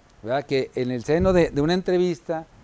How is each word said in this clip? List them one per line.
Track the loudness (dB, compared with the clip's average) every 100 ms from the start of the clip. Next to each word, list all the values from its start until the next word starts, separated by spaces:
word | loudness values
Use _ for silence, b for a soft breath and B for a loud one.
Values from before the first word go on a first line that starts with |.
| _ _
¿verdad? | -4 -4
Que | -2 -2 -2
en | -4 -4
el | -4
seno | 0 2 4
de, | 4 2
de | 2
una | 0
entrevista | 0 0 0 0 -2 -6 -8 -8 -20